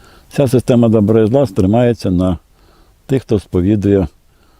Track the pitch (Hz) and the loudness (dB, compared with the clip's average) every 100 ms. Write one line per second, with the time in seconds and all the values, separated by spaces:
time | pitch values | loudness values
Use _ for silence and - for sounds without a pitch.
0 | - - _ - 135 120 - 120 117 110 | -20 -20 _ -4 0 0 2 2 2 2
1 | 101 110 107 135 131 - 95 113 123 117 | 2 2 2 0 -2 -2 0 2 0 -2
2 | 104 90 92 85 _ _ _ _ _ _ | -4 -2 -2 -4 _ _ _ _ _ _
3 | - 131 - 107 - 92 90 107 98 98 | -6 -6 -2 -4 -2 -2 0 0 0 0
4 | 90 _ _ _ _ | -2 _ _ _ _